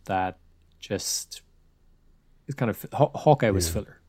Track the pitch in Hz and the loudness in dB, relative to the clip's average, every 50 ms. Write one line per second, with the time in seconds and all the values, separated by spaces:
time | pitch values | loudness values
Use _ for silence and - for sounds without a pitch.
0 | - - 101 92 92 92 90 - _ _ _ _ _ _ _ _ - - 104 95 | -8 -4 -2 -2 -2 -2 -6 -10 _ _ _ _ _ _ _ _ -8 -6 -6 -4
1 | - - - - - - - - - _ _ _ _ _ _ _ _ _ _ _ | -4 -4 -6 -6 -6 -10 -16 -20 -20 _ _ _ _ _ _ _ _ _ _ _
2 | _ _ _ _ _ _ _ _ _ - 139 - 131 113 98 - - - - - | _ _ _ _ _ _ _ _ _ -10 -4 -2 -2 -2 -2 -2 -8 -6 0 2
3 | 143 - - - - 156 147 - - 110 98 92 87 85 85 110 101 - - - | 2 2 0 2 4 4 4 6 4 4 2 2 2 0 -2 -4 -6 -8 -12 -20
4 | _ | _